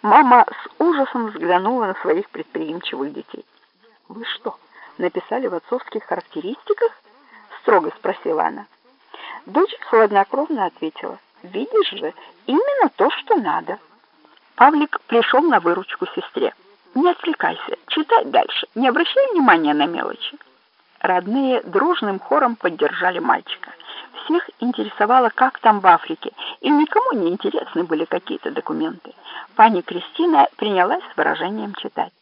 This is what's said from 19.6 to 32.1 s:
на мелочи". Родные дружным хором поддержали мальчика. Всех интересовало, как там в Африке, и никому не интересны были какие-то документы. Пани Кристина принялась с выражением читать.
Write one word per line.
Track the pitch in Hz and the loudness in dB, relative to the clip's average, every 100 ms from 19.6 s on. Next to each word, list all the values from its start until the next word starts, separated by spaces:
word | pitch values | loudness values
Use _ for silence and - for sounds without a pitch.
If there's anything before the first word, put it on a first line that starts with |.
| 302 | 2
на | 147 311 | 0 -2
мелочи". | 170 - - - 285 - _ _ _ _ _ | -2 -6 -8 -12 -16 -20 _ _ _ _ _
Родные | - 180 185 247 269 247 | -2 -2 0 -2 0 0
дружным | - 185 311 349 214 190 | -2 -2 0 0 -2 -6
хором | - 294 233 233 | -2 0 0 0
поддержали | 185 165 147 - 180 175 | -6 -2 -2 0 -2 -2
мальчика. | 165 - - - - - - - - - | 0 -2 -2 -14 -14 -20 -20 -20 -18 -18
Всех | - 339 - _ | -2 -2 -2 _
интересовало, | 240 247 214 - 208 254 240 | -4 -4 -6 -2 4 4 4
как | - 254 - | 2 0 4
там | 226 208 | 2 4
в | 185 | 6
Африке, | 165 - 160 - - - - | 4 2 -10 -10 -12 -16 -6
и | - | 2
никому | 294 302 427 523 | 2 4 2 2
не | 262 170 | 0 -2
интересны | 185 185 - - 165 | -2 -2 -4 -4 -4
были | 175 156 165 | -2 -2 -2
какие-то | 180 - - - | -4 -6 -8 -6
документы. | 143 - 160 160 180 - - - - - - | -8 -6 -4 -4 -6 -18 -20 -18 -18 -10 4
Пани | 226 196 | 4 4
Кристина | - 175 - - 349 320 349 - | -4 -10 -10 -2 2 4 2 0
принялась | 214 196 180 359 - | -2 0 2 0 -6
с | - | -2
выражением | 151 160 180 214 208 | -2 -2 -6 -6 -10
читать. | 196 - - 170 | -10 -10 -8 -8